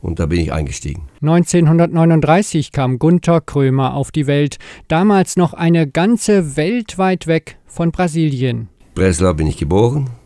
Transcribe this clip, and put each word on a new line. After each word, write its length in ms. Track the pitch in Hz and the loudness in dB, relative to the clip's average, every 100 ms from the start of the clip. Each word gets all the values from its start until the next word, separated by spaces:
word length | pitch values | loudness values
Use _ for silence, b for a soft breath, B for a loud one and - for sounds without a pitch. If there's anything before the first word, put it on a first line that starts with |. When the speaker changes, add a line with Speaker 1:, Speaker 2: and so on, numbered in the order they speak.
Speaker 1:
und 200 | 92 80 | -8 -4
da 60 | 82 | -2
bin 140 | 87 | 0
ich 120 | 80 | -2
eingestiegen. 560 | 73 73 71 73 71 - _ | -4 -6 -8 -10 -10 -14 _
Speaker 2:
Neunzehnhundertneununddreißig 1500 | 147 170 170 175 160 165 170 165 165 160 143 170 208 165 - | 0 2 2 2 2 4 2 2 2 2 2 2 2 -4 -4
kam 300 | - 127 127 | -4 -2 0
Gunther 400 | 151 175 - 170 | 2 2 2 0
Krömer 540 | - 147 135 131 131 | 0 -2 0 0 -2
auf 180 | 131 139 | -4 -4
die 160 | - 143 | -4 -2
Welt, 300 | 143 147 - B B - | 0 0 -4 B B -4
damals 500 | 160 202 196 180 - | 0 4 2 2 0
noch 160 | 175 | -2
eine 360 | - 170 170 151 | 0 2 2 2
ganze 680 | 160 185 233 - 202 160 139 | 0 0 0 2 0 0 -2
Welt 400 | 156 240 220 - | -2 -2 -6 -2
weit 300 | 190 185 - | -2 -2 0
weg 320 | 165 - - _ | -2 -2 -20 _
von 240 | - 170 | -4 -4
Brasilien. 800 | - 180 156 160 135 127 117 113 _ _ | 0 -2 0 -2 0 -2 -2 -8 _ _
Speaker 1:
Breslau 400 | - 92 80 92 | 0 0 2 0
bin 120 | 76 76 | 2 -2
ich 100 | 73 | -2
geboren. 540 | 71 92 117 147 95 120 | -2 2 2 0 -6 -10